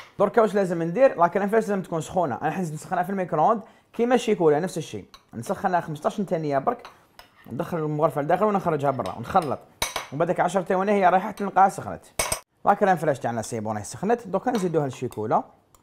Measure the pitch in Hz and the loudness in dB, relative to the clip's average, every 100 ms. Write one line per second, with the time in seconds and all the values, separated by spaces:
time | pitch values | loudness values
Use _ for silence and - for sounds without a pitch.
0 | - - 196 226 214 202 180 170 165 196 | -10 0 2 4 4 2 0 0 -2 4
1 | 269 160 175 196 202 226 190 196 156 165 | 4 6 2 2 2 0 2 -2 -2 -6
2 | - 185 156 113 156 - 165 151 - 180 | -2 -2 -2 -2 -4 -2 -4 -6 -6 -4
3 | 180 196 180 160 180 226 - _ _ - | -2 -4 -2 2 2 2 -4 _ _ -2
4 | 240 247 226 180 156 147 185 165 - 104 | 2 2 2 4 4 4 0 -6 -8 -10
5 | - - _ 113 120 185 190 175 165 147 | -14 -20 _ -10 -6 -2 0 0 -2 -4
6 | 214 214 180 170 151 139 151 247 - - | -4 -2 -2 -2 0 0 0 -4 -8 -20
7 | _ _ - _ - 117 170 170 151 151 | _ _ -20 _ -12 -8 -6 -4 -2 0
8 | 156 147 151 175 214 202 175 151 143 127 | 0 0 0 2 2 2 0 0 0 -2
9 | 92 98 117 185 147 104 - - - - | -4 -8 0 0 2 -6 -8 -8 -6 -6
10 | - 143 170 175 170 190 170 185 196 202 | -8 -2 0 2 0 0 0 0 2 4
11 | 175 185 214 202 196 185 190 - 110 80 | 4 4 0 -6 -2 4 4 2 -10 -10
12 | - - - - - _ - 202 196 175 | -12 -6 -4 -4 -8 _ 2 4 4 2
13 | 160 131 123 117 107 117 107 107 - - | 2 0 -2 -4 -4 -6 -4 -6 -8 -6
14 | 202 233 208 185 - 220 180 156 139 - | -2 -2 -2 -4 -2 -2 0 0 -2 -4
15 | 120 110 110 165 - _ _ _ | -6 -4 0 0 -2 _ _ _